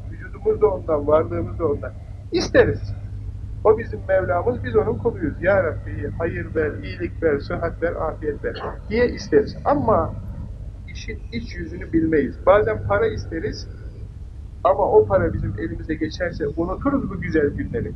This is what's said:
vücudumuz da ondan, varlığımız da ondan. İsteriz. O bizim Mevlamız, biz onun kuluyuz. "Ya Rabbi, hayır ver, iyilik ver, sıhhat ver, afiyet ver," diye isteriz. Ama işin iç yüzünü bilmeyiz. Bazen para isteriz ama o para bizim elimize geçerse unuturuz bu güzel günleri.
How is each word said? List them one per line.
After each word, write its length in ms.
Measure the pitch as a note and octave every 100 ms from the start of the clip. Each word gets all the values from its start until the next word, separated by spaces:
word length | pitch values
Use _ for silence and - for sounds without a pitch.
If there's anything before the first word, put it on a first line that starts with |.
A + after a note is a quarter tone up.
| -
vücudumuz 500 | - - - - G#4+
da 60 | G#3
ondan, 400 | F#3 - D#3 C#3+
varlığımız 520 | D#3 E3 E3+ E3 -
da 60 | D#3+
ondan. 240 | C#3+ C3 - - - -
İsteriz. 640 | E4+ - C#4+ F#3+ C#3+ - - - - - - - -
O 140 | - A3
bizim 220 | A3 G#3 G3
Mevlamız, 560 | F#3+ F3 F3 G#3+ B3
biz 120 | B3 A3+
onun 220 | G3+ A#3
kuluyuz. 440 | A#3+ - D#3 -
"Ya 220 | F3 G3
Rabbi, 480 | E3+ C#3+ - D3 - -
hayır 380 | E3+ F3+ E3 D#3+
ver, 160 | D3+ -
iyilik 400 | - - E3+ -
ver, 160 | E3 C#3+
sıhhat 420 | - F3 E3+ -
ver, 100 | E3
afiyet 520 | D3 D#3 - D3+ C#3+
ver," 200 | A#2+ - - - -
diye 200 | A2 A#3+
isteriz. 480 | - - - - - -
Ama 480 | D4 A#3 F#3+ D#3 - - - - - - - -
işin 260 | - - G#3+ -
iç 240 | A#3+ - -
yüzünü 380 | E3 F3 -
bilmeyiz. 420 | E3 D#3+ D#3 B2+ - -
Bazen 420 | G3+ G#3+ G#3+ -
para 200 | G3+ A3+
isteriz 600 | - - E3 G3+ - - - - - - - - - - -
ama 200 | - -
o 220 | F3+ G#3+ G#3
para 280 | G3 E3
bizim 200 | - - -
elimize 360 | E3 E3 - D#3+
geçerse 520 | D#3 - F3 D#3+ D3
unuturuz 600 | D3 E3+ - C#4 C#4 G3+
bu 120 | F#3
güzel 280 | E3+ D#3 C#3+
günleri. 420 | - C#3 A#2+ G#2